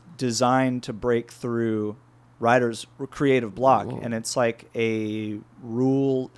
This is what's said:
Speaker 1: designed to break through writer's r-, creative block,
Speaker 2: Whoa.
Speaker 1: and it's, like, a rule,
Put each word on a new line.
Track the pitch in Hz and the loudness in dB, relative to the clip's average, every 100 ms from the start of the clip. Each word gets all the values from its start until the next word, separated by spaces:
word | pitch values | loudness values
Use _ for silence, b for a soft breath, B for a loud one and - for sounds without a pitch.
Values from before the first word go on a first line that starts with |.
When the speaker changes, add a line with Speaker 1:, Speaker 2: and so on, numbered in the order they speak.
| - - | -18 -6
Speaker 1:
designed | 127 113 123 131 131 123 | -4 0 2 4 2 -2
to | 123 | -6
break | 107 123 120 117 | -4 0 0 -2
through | - 123 117 113 110 104 110 _ _ _ - | -8 -4 -2 0 -2 -4 -8 _ _ _ -2
writer's | 117 127 120 113 - - | 4 4 2 -4 -12 -14
r-, | 139 | -12
creative | - 139 131 113 | -2 2 2 0
block, | 95 127 113 101 | 2 4 4 2
Speaker 2:
Whoa. | - | -8
Speaker 1:
and | 117 | -6
it's, | 113 117 135 | -6 -4 0
like, | 117 117 - | 0 -2 -8
a | 117 113 110 107 107 107 104 - - | -2 0 0 -2 -4 -6 -8 -12 -18
rule, | 123 117 131 135 139 131 131 | -8 0 2 2 2 0 -4